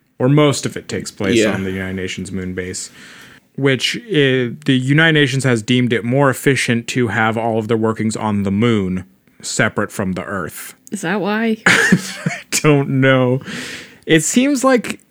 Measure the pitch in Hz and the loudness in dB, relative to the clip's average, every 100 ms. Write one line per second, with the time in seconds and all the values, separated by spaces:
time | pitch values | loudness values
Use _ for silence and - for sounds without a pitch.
0 | _ - 127 147 147 - 113 - - 113 | _ -2 2 4 4 2 -4 -8 -8 -8
1 | - - 98 113 107 95 95 95 95 95 | -8 -4 0 2 2 0 -4 -6 -6 -6
2 | 92 - 87 95 92 92 92 90 - - | -8 -8 -8 -8 -6 -8 -8 -10 -12 -18
3 | - - - - _ - 135 127 - 196 | -20 -20 -20 -20 _ -2 0 2 -2 -6
4 | 233 160 135 131 120 - - 131 131 151 | -2 2 2 2 -2 -4 0 0 2 4
5 | 165 156 139 131 131 117 104 123 123 113 | 4 4 2 2 0 0 2 0 2 0
6 | 117 135 139 120 143 127 - 117 117 135 | 0 2 2 2 0 2 0 -2 -2 -2
7 | 117 113 110 113 113 110 110 113 110 110 | 0 0 0 0 -2 -2 0 0 0 0
8 | 110 110 110 101 98 98 120 107 92 92 | -2 -2 -2 0 0 0 2 2 0 -4
9 | - _ _ _ - - 110 - 101 - | -8 _ _ _ -8 -2 0 0 -6 -4
10 | 95 92 85 98 80 - - - - 202 | -4 -4 -6 -8 -8 -10 -18 -20 -14 -6
11 | 165 202 185 214 226 220 - - - - | -2 -2 -2 -2 -2 0 2 2 4 2
12 | - - - - - - 151 143 139 135 | 0 -8 -8 -8 -6 0 4 4 2 2
13 | 135 131 127 131 - - - - - - | 4 4 2 0 -4 -12 -12 -14 -18 -8
14 | - 160 - 240 277 269 262 254 - - | 2 2 4 2 2 2 2 2 0 -10
15 | _ | _